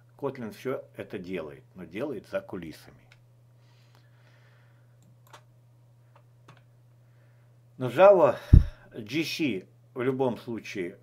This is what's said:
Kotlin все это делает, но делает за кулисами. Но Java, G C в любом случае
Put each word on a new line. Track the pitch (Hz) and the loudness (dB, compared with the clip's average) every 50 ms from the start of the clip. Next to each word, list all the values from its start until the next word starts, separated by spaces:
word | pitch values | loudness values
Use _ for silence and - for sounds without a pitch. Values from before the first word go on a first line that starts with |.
| - - - | -20 -20 -16
Kotlin | - 139 135 131 127 117 104 | -10 -10 -10 -10 -10 -12 -14
все | 98 - - 127 139 - - - - | -12 -10 -10 -10 -8 -10 -12 -16 -16
это | - 98 - 113 | -16 -14 -12 -12
делает, | 101 87 87 95 85 80 73 71 - - - - | -12 -12 -10 -10 -10 -10 -12 -16 -20 -20 -20 -20
но | 92 87 | -20 -18
делает | 80 85 107 139 156 123 95 - | -14 -10 -10 -8 -8 -10 -12 -12
за | - 98 98 | -8 -8 -8
кулисами. | - - 107 92 85 78 73 - - - 69 - - - - - - - - - - - - - - - - - - - - - - - - - - - - - - - - - - - - - - _ _ _ - - - _ - - - - - _ - - - - - - - _ - _ _ _ - - - - _ - - - - - - - - - - - - - - - - - - - - - - - - - - - - | -8 -8 -14 -14 -12 -14 -16 -18 -20 -20 -20 -20 -20 -20 -20 -20 -20 -20 -20 -20 -20 -20 -20 -20 -20 -20 -20 -20 -20 -20 -20 -20 -20 -20 -20 -20 -20 -20 -20 -20 -20 -20 -20 -20 -20 -20 -20 -20 -20 _ _ _ -20 -20 -20 _ -20 -20 -20 -20 -20 _ -20 -20 -20 -20 -20 -20 -20 _ -20 _ _ _ -20 -20 -20 -20 _ -20 -20 -20 -20 -20 -20 -20 -20 -20 -20 -20 -20 -20 -20 -20 -20 -20 -20 -20 -20 -20 -20 -20 -20 -20 -20 -20 -12
Но | - 131 123 | -6 -6 -2
Java, | 110 156 190 202 202 175 151 123 - - - - - - - - - - - - | 4 8 8 8 10 8 6 4 2 0 6 8 8 8 8 4 -8 -14 -20 -20
G | - 131 104 107 131 165 160 | -16 -16 -12 -6 -6 -6 -4
C | 131 - - 160 131 101 92 - - - - - - - | -4 -4 -2 -2 -2 -2 -4 -8 -14 -20 -20 -20 -16 -8
в | 131 | -4
любом | 123 135 131 127 135 123 107 | -4 -2 -2 0 -2 -2 -2
случае | 104 - 123 113 104 - - - 104 87 90 98 - | -4 -8 -10 -10 -10 -10 -10 -8 -8 -8 -8 -10 -14